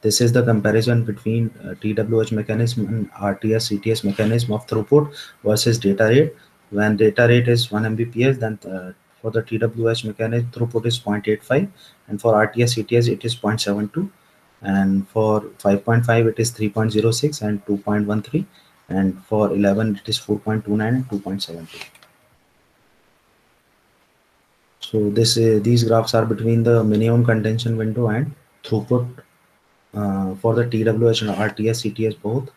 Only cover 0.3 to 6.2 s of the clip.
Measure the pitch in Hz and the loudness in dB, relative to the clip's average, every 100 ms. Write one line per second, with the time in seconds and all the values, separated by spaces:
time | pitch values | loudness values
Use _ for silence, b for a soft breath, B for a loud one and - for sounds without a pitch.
0.3 | 123 120 110 104 107 120 120 117 101 - | 4 4 2 2 2 2 0 0 -4 -4
1.3 | 117 113 - - - 107 107 110 113 110 | -2 -2 -6 -14 -8 -4 -2 0 0 0
2.3 | 110 104 110 117 123 101 113 101 - 101 | -2 -2 0 0 -2 -4 -4 -6 -4 -4
3.3 | 98 110 110 110 104 110 110 104 98 107 | -2 0 -2 -2 -4 -2 -2 -2 0 0
4.3 | 117 120 107 - 110 104 143 147 B B | 0 0 -4 -4 -4 2 2 2 B B
5.3 | B 107 107 117 110 98 98 110 123 | B -2 0 2 0 0 2 4 4